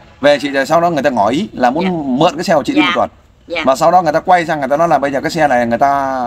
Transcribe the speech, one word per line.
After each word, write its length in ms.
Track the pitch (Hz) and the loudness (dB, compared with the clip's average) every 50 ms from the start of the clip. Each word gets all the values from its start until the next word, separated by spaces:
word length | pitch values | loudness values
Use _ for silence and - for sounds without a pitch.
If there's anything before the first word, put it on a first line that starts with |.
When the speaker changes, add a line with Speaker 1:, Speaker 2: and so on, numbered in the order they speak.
| - - - - | -20 -20 -8 0
Speaker 1:
Về 180 | 135 147 147 135 | 2 2 2 2
chị 120 | 143 143 | 0 -2
rồi 160 | 135 139 135 | -2 -2 0
sau 140 | 123 160 170 | 0 0 2
đó 100 | 170 175 | 2 0
người 120 | 170 143 | 0 0
ta 80 | 120 147 | -2 -2
ngỏ 180 | 127 113 98 107 | 0 0 0 0
ý 200 | 131 156 220 220 | 0 -2 -4 -6
là 180 | - 110 123 123 | -4 0 0 0
muốn 140 | 131 160 185 | 0 0 -2
Speaker 2:
Dạ. 60 | 190 180 | -2 -4
Speaker 1:
mượn 400 | 165 143 135 123 131 160 175 151 | -4 -4 -2 0 2 0 0 0
cái 80 | 160 175 | -2 -2
xe 100 | 202 170 | 0 0
của 80 | 147 | 0
chị 100 | 123 - 139 | 0 0 0
đi 60 | 147 | 0
Speaker 2:
Dạ. 60 | - | 0
Speaker 1:
một 60 | 180 - | 0 0
tuần. 160 | 120 101 - _ _ _ _ _ _ _ | -2 -2 -4 _ _ _ _ _ _ _
Speaker 2:
Dạ. 160 | - 170 165 156 | -10 -8 -4 0
Speaker 1:
Và 100 | 131 135 | 0 0
sau 140 | 120 151 165 | 2 2 4
đó 120 | 175 185 | 4 4
người 100 | 175 156 | 2 2
ta 80 | 147 160 | -2 -2
quay 260 | 156 180 180 175 165 | 2 2 2 2 2
sang 120 | 156 160 151 | -2 -4 -4
người 80 | 135 123 | -2 -2
ta 80 | 143 | 0
nói 120 | 156 170 170 | 0 2 2
là 100 | 156 135 | 2 0
bây 140 | 135 143 | 0 -2
giờ 80 | 135 131 | -4 -4
cái 100 | 131 160 | -4 -4
xe 180 | - 165 156 143 | -2 0 0 2
này 180 | 127 123 120 | 2 2 0
người 120 | 117 117 117 | 0 0 0
ta 420 | 139 139 139 139 135 135 135 131 123 | 2 0 0 0 -2 -4 -4 -4 -6